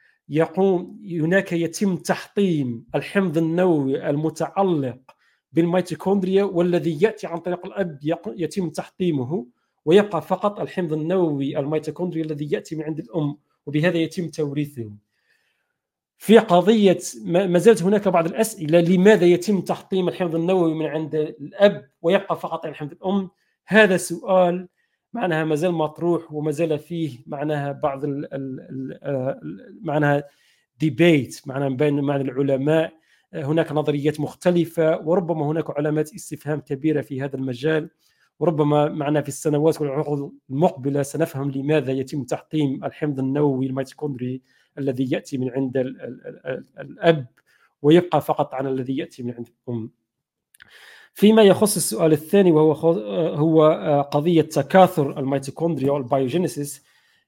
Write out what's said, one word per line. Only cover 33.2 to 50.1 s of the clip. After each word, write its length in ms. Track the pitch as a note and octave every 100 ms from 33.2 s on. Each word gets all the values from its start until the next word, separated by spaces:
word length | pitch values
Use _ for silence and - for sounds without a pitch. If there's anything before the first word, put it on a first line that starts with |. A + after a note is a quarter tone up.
| _
هناك 380 | D#3 C#3 E3 D3
نظريات 480 | D3 D3 C#3+ D3 D3
مختلفة، 800 | C#3+ - F3+ F3 E3 E3 D#3+ D#3+
وربما 480 | D#3 F#3 E3 D#3+ D3
هناك 320 | D#3+ D#3 D3+
علامات 360 | D3+ D3+ D3+
استفهام 460 | G3 - D3+ C#3+ D3
كبيرة 400 | - C3+ D#3 D3
في 220 | A#2 C3
هذا 140 | C#3 C3
المجال، 540 | C3 A#2+ D3+ D#3 D#3+ _ _ _ _ -
وربما 480 | D#3+ D3+ D3 D3 D3
معنا 320 | D#3 C#3+ D3+
في 80 | C#3+
السنوات 520 | - D#3 D3 D#3+ D3+
والعقود 520 | D3 C3+ C#3 D3 C#3 - -
المقبلة 520 | C3+ F3+ - C#3 C#3+
سنفهم 480 | C#3 D3+ D#3+ C3+ C#3
لماذا 420 | C3+ C#3 D#3 B2+
يتم 320 | C3+ C3 D3+
تحطيم 600 | B2 D3 - D#3 C#3 D3+
الحمض 340 | C#3 - D3+ C3+
النووي 480 | C3 C#3 D3 C3 C3+
الميتوكوندري 760 | C3+ C3+ - D3+ B2 B2+ C3 _ _ _ D3
الذي 320 | C#3 B2+ C3
يأتي 280 | E3+ - C3+
من 120 | B2+
عند 260 | C3 C3 C3
ال-، 240 | B2+ -
ال-، 260 | C3 C3 -
ال-، 200 | D3+ -
ال-، 340 | C3 - -
الأب 460 | C#3 G#3 E3+ D#3 B2 _ _ _ _ -
ويبقى 380 | D3 E3+ F3+ D3+
فقط 340 | - D3+ C#3
على 140 | C3+ C3+
الذي 280 | C3 B2+ C3+
يأتي 260 | - -
من 120 | A#2+
عند 140 | A#2+ A#2
الأم. 420 | _ - A#2 A2+ _ _